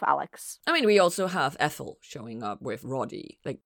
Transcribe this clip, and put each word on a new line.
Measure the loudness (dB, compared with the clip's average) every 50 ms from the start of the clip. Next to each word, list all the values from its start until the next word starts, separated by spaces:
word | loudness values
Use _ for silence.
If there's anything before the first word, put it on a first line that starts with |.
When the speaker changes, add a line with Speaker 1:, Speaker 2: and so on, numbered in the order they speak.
| 2
Speaker 1:
Alex. | 2 2 2 0 -8 -12 -16 -16 -16 -16 _ _ 0
Speaker 2:
I |
mean, | 2 4 4
we | 6 6 6
also | 6 6 4 0 -2
have | -2 0 0 0 0 2 0
Ethel | 0 0 0 -4 -10 -12 -12 _
showing | _ -16 -14 -14 -12 -12 -10 -8
up | -6 -8 -8 -6
with | -8 -8 -8 -8 -6
Roddy. | -6 -4 -4 -4 -4 -6 -12 -12 -14 -18 _ _
Like, | -8 -8 -4 _